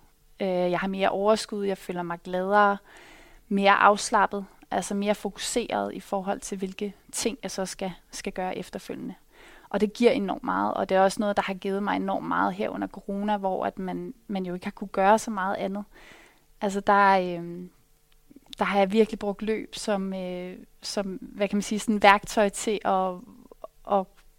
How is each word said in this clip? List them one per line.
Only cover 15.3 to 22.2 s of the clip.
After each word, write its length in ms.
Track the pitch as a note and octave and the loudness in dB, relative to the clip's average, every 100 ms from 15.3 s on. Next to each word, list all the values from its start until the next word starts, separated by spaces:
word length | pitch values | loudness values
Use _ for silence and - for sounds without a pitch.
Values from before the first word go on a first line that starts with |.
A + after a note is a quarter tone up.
meget 260 | G#3 F#3 - | -6 -4 -4
andet. 280 | G3 G3 G#3 - - - - _ _ - | -4 -6 -10 -16 -20 -20 -20 _ _ -6
Altså, 200 | G#3 G3 | -4 -2
der, 560 | G3 G3+ G3 G3 F3+ F3 | 4 6 8 6 2 -4
øhm, 340 | E3+ F3 F3+ _ _ _ _ _ _ - - - | -8 -10 -12 _ _ _ _ _ _ -20 -14 -4
der 60 | |
har 140 | F#3 G3+ | 0 2
jeg 140 | G3 | 4
virkelig 260 | G#3+ G#3+ G#3+ | 4 2 0
brugt 240 | G3+ G3 | -6 -6
løb 320 | G#3+ A3 - | -4 -4 -6
som, 400 | - - G3+ F#3+ | -10 -4 -2 -2
øh, 420 | F#3+ F3+ F3+ F3+ F#3 - _ | -6 -6 -8 -10 -14 -20 _
som, 360 | - - G3 F#3 | -8 -6 -4 -6
hvad 260 | - - G3+ | -10 -4 0
kan 80 | G#3 | 0
man 60 | |
sige, 160 | F#3+ G#3+ | 0 -2
sådan 240 | - G#3+ | 0 4
værktøj 460 | G3+ G3+ | 6 6